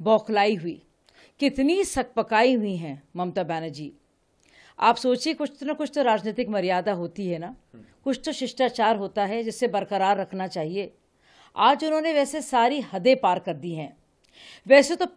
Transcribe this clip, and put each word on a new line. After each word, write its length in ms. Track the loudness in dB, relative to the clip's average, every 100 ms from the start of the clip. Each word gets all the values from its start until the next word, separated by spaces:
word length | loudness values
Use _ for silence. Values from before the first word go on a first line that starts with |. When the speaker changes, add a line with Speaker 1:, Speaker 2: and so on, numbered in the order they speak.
Speaker 1:
बौखलाई 540 | 2 2 2 0 2 0
हुई, 260 | -4 -10 _ _ _ _ _ -2
कितनी 440 | -2 2 0 2
सकपकाई 680 | 0 -2 -4 -4 0 4 4
हुई 220 | 2 0 -4
हैं 260 | -8 -12 _ -8
ममता 280 | -6 -4
बनर्जी। 480 | -4 -6 -8 -12 -16 -18 _ _ _ _ _ _ _ -2
आप 160 | 0 2
सोचिए, 380 | 0 0 -2
कुछ 180 | -4 -6 -8
तो 60 | -8
ना 80 |
कुछ 180 | -6 -6 -2
तो 60 |
राजनीतिक 480 | 0 0 -2 -4 -4
मर्यादा 440 | -2 0 0 0
होती 340 | -4 -6 -8 -6
है 100 | -6
ना, 80 | -8
Speaker 2:
हम्म। 360 | -16 _ -20 -20 _
Speaker 1:
कुछ 180 | -6 -4 -4
तो 60 |
शिष्टाचार 640 | -6 -6 -2 -2 2 0 0
होता 300 | -2 -4 -2
है 160 | -2
जिसे 240 | -6 -2 -2
बरकरार 500 | -2 -2 0 2 0
रखना 300 | -2 -6 -8
चाहिए। 440 | -6 -6 -6 -8 _ _ _ _ _ _ 2
आज 300 | 4 4 2
उन्होंने 280 | 0 0
वैसे 280 | 0 0 -2
सारी 380 | -2 2 2 2 -6
हदें 220 | 0 4 4
पार 200 | 4 0
कर 140 | -2
दी 200 | -6 -6
हैं। 220 | -8 -10 -14 _ _ _ _ -20 -6 6
वैसे 280 | 8 8 2
तो 100 | -4